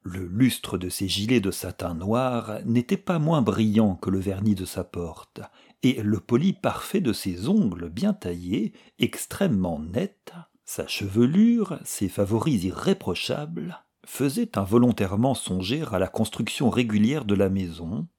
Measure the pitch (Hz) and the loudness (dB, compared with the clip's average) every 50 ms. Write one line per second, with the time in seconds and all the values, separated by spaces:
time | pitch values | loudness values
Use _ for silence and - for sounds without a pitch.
0 | _ 95 87 95 92 87 90 110 131 120 - - - - - 90 92 92 - - | _ -8 -8 -8 -6 -4 2 4 4 4 4 0 -6 -6 -6 -4 -4 -6 -4 -4
1 | 101 92 82 98 101 110 131 117 95 98 90 - - 92 - - 92 85 85 80 | -4 -2 -2 -2 0 2 2 2 2 0 -4 -4 -8 -8 -8 -8 -8 -6 -6 -4
2 | 90 101 113 123 131 127 123 117 104 107 107 - - - 117 120 120 - 196 190 | -2 0 0 2 2 0 -2 -2 -4 -6 -8 -6 -2 2 2 2 2 2 -2 -2
3 | - - 180 165 151 156 170 151 117 - - - 110 107 101 110 110 101 92 - | 0 -2 0 2 2 2 4 4 4 2 4 4 2 4 6 6 4 4 2 0
4 | - 95 95 95 92 98 95 95 104 110 101 92 92 - - 98 87 - - 87 | -2 0 0 0 0 -2 -2 0 2 2 2 2 0 -6 -6 -8 -8 -6 -8 -8
5 | 87 80 - - - _ _ - - - _ - _ _ _ _ - 131 113 120 | -8 -8 -10 -14 -20 _ _ -16 -16 -16 _ -20 _ _ _ _ 2 2 2 2
6 | 104 104 107 95 _ - 120 120 160 196 - _ - 123 - - - - - 214 | 0 0 0 0 _ 0 2 2 4 2 0 _ -2 -4 -4 -4 -8 -4 -2 0
7 | 175 120 98 - - 98 87 87 98 151 202 220 170 104 85 87 85 82 87 101 | 0 0 -2 -2 -4 -6 -4 -2 0 2 2 4 2 2 0 -4 -8 -8 -4 -2
8 | 190 214 196 - - 90 87 85 87 90 - - 226 190 - - _ _ _ - | 0 0 -2 -2 -4 -8 -6 -6 -4 -2 -2 -2 -2 -4 -6 -12 _ _ _ -2
9 | - - - - - - - - 202 180 117 95 92 87 80 73 78 87 92 120 | -2 -2 -2 -8 -10 -10 -2 0 0 2 2 2 0 0 -2 -4 -6 -4 -2 -2
10 | - - _ _ _ - - 175 165 _ _ _ _ - - - - - - - | -2 -4 _ _ _ -20 -18 -18 -20 _ _ _ _ -12 -10 -10 -8 -8 -6 -6
11 | 104 98 95 113 120 127 156 196 220 233 233 233 202 - 156 - - - - - | -6 0 4 4 4 6 6 6 6 6 4 2 0 -4 -6 -10 -10 -12 -4 -2
12 | - 92 - - 101 95 113 117 - 160 143 98 85 95 87 - - - 190 - | -4 -2 0 0 0 2 2 0 2 2 2 2 0 -2 -4 -2 0 0 0 0
13 | - - - - - - - - 151 160 170 - 156 175 175 - _ _ _ _ | -2 -4 -4 -4 -4 -4 -4 -4 -4 -8 -8 -8 -8 -10 -12 -14 _ _ _ _
14 | - - - - 135 143 143 220 240 - - 104 98 92 107 120 120 123 107 - | -20 -16 -4 -2 0 0 2 0 -2 0 0 -2 0 4 6 6 6 6 4 2
15 | 107 90 98 101 120 139 127 - - - 92 92 90 95 127 156 160 117 101 92 | -2 0 0 0 0 0 0 -2 -4 -4 -4 -4 -2 -2 -4 -4 -4 -2 0 0
16 | 92 90 - - 110 - - - 117 107 - - - 113 - 120 123 113 107 107 | 0 0 0 -2 -2 -2 -2 -6 -6 -4 -2 0 0 2 2 2 0 2 2 2
17 | 104 117 147 156 120 101 101 95 98 95 95 98 92 85 80 80 85 82 107 139 | 4 2 2 -2 0 0 2 2 4 2 2 0 -2 -4 -8 -10 -8 -6 -6 -6
18 | 170 170 _ | -6 -8 _